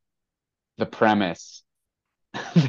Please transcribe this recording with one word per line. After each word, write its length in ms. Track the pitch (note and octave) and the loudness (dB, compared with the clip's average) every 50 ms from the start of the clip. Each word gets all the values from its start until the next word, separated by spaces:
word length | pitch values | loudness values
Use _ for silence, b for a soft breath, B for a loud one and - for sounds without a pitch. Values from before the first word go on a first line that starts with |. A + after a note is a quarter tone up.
| _ _ _ _ _ _ _ _ _ _ _ _ _ _ _ - | _ _ _ _ _ _ _ _ _ _ _ _ _ _ _ -8
the 80 | A2+ | -8
premise, 800 | - - - A#2 A2 A2 G#2 G2 E2+ E2+ - - - - - _ _ _ _ _ _ _ _ _ _ _ _ _ _ - | -6 -2 0 2 2 2 2 0 -2 -6 -8 -14 -20 -20 -20 _ _ _ _ _ _ _ _ _ _ _ _ _ _ -14
<laughs> 200 | - - - - E3+ C3+ | -14 -8 -2 0 2 2